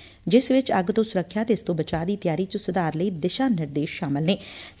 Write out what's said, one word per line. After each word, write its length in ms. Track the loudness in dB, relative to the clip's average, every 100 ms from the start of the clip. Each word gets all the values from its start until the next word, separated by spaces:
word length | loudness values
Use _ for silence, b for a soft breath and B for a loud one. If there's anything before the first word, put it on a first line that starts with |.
| B B 4
ਜਿਸ 240 | 4 6
ਵਿੱਚ 220 | 2 4
ਅੱਗ 180 | 2 2
ਤੋਂ 140 | 0
ਸੁਰੱਖਿਆ 400 | 0 -2 -2 -2
ਤੇ 80 | 0
ਇਸ 100 | 0
ਤੋਂ 120 | 0
ਬਚਾਅ 300 | -2 -2 -2 -2
ਦੀ 100 | -2
ਤਿਆਰੀ 280 | 0 -2
ਚ 120 | -2 -4
ਸੁਧਾਰ 400 | -4 -2 0 0
ਲਈ 140 | -2
ਦਿਸ਼ਾ 380 | -2 -2 0 0
ਨਿਰਦੇਸ਼ 460 | 0 -2 -2 -4 -4
ਸ਼ਾਮਲ 260 | -2 0
ਨੇ। 120 | 2 0 B B B -2